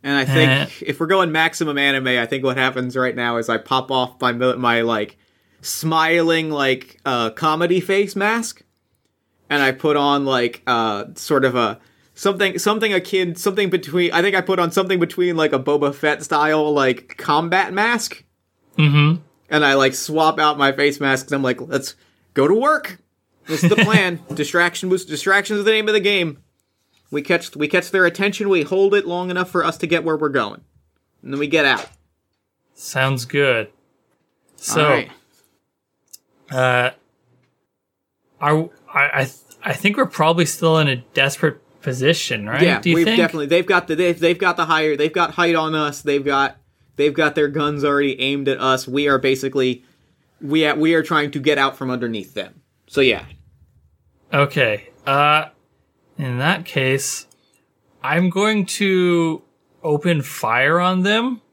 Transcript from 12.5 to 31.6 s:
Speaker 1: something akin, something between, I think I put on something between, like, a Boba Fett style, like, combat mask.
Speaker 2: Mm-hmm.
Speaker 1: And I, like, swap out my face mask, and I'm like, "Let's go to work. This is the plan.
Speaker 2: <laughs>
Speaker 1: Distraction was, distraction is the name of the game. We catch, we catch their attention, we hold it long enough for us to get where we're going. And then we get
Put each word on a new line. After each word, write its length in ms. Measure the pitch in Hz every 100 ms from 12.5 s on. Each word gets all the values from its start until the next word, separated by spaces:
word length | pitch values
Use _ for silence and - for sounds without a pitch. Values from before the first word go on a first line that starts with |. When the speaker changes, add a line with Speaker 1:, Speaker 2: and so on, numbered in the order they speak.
| 185
Speaker 1:
something 360 | 208 214 214
akin, 400 | 190 185 190 180 165
something 320 | 208 196 196
between, 420 | 175 147 170 175
I 100 | 170
think 120 | 190
I 60 | 190
put 180 | 185 185
on 140 | 170
something 260 | 185 185 185
between, 380 | 175 - 180 165
like, 160 | 156
a 60 | 139
Boba 360 | 131 147 143
Fett 280 | 139 151 147
style, 480 | 151 151 151 156 151
like, 460 | 147 131 127 - -
combat 560 | - 151 165 185 185
mask. 500 | 190 220 240 - - _ _ _ _ _ -
Speaker 2:
Mm-hmm. 420 | 151 147 147 170 - _ _
Speaker 1:
And 140 | 151 143
I, 80 |
like, 180 | 139 135
swap 440 | 135 - 156 156 156
out 160 | 151 143
my 160 | 139
face 260 | 139 143 143
mask, 280 | 139 131 131
and 80 |
I'm 80 | 139
like, 180 | 131 127
"Let's 340 | 135 135 - - _ _ _
go 160 | - 143
to 60 |
work. 440 | 208 277 302 294 180 _ _ _ _ -
This 160 | 156
is 40 | 170
the 80 | 208
plan. 440 | 208 214 185 170 -
Speaker 2:
<laughs> 80 |
Speaker 1:
Distraction 540 | 151 143 175 175 170 185
was, 160 | 185
distraction 540 | 180 151 - 196 196 208
is 60 | 202
the 60 |
name 160 | 220 214
of 60 |
the 60 | 214
game. 380 | 196 202 165 139 _ _ _ _ _ _ _
We 100 | 147
catch, 340 | 143 170 170 143
we 100 | 147
catch 240 | 180 175
their 160 | 190 175
attention, 420 | 175 196 196 202
we 140 | 185
hold 320 | 143 190 196
it 100 | 202
long 280 | 170 175 180
enough 180 | 180 180
for 140 | 180
us 120 | 160 -
to 80 | 170
get 160 | 165
where 120 | 165 156
we're 120 | 147
going. 320 | 135 104 - _ _ _ _ _ _
And 80 | -
then 80 | 139
we 80 | 147
get 160 | 156